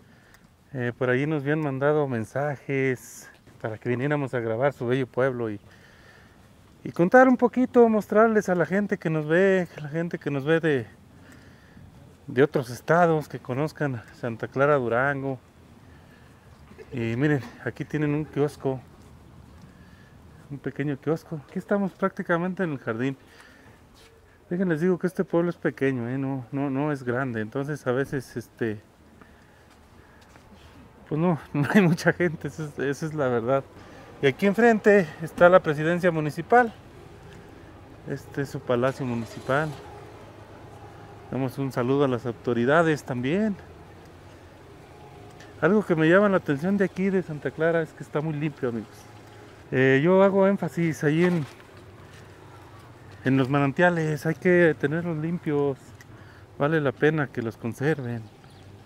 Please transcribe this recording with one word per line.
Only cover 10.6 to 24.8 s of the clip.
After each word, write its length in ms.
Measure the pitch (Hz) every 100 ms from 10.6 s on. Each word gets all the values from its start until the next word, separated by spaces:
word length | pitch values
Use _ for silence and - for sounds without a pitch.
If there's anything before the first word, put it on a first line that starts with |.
| 160 131 110 - - - - - - - - - - - - - -
de 160 | 120
otros 260 | 151 156 123
estados, 580 | 117 - 165 170 156 135
que 120 | 131
conozcan 640 | - 127 151 - 147 120 -
Santa 340 | - 120 110 120
Clara, 280 | 131 143 143
Durango. 640 | 117 117 139 139 135 127 - - - - - - - - - - - - - - -
Y 240 | 127 113 117
miren, 260 | 151 143 - - 120
aquí 200 | - 147
tienen 300 | 151 151 147
un 100 | 147
kiosco, 540 | 135 147 - 135 131 - - - - - - - - - - - - - - - - -
un 80 | 139
pequeño 400 | 139 - 147 135
kiosco. 440 | 143 160 - 156 -
Aquí 120 | 190
estamos 320 | - 202 190
prácticamente 720 | - 190 - 180 170 180 180
en 80 | 175
el 80 | 131
jardín. 380 | 120 113 135 135 - - - - - - - - - _ _ _ -
Déjenles 320 | 180 185 151